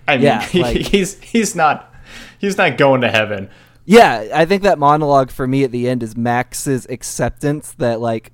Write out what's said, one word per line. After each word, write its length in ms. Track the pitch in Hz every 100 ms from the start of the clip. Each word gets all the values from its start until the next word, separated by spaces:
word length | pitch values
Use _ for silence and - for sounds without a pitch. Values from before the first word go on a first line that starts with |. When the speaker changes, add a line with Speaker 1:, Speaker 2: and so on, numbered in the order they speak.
| -
Speaker 1:
I 60 | 143
mean, 80 | 143
Speaker 2:
Yeah, 160 | 117
Speaker 1:
<laughs> 40 | -
he, 160 | 180
Speaker 2:
like 140 | 123 117
Speaker 1:
he's, 440 | 160 202 175 -
he's 340 | - 233 214 170
not, 360 | 156 135 - - - - - -
he's 160 | 202 190
not 200 | 180 127
going 240 | 143 131
to 60 | 120
heaven. 420 | 110 107 101 98 - - _
Speaker 2:
Yeah, 440 | - 220 202 120 107
I 100 | 139 160
think 160 | 196
that 140 | 196 156
monologue 500 | 143 151 151 139 131
for 140 | - 131
me 140 | 135
at 60 | 135
the 160 | 120 120
end 140 | 127
is 120 | 117 110
Max's 680 | 117 120 120 - - 131 -
acceptance 840 | 123 - - 127 - 147 151 - -
that, 220 | 120 113
like, 320 | 117 113 -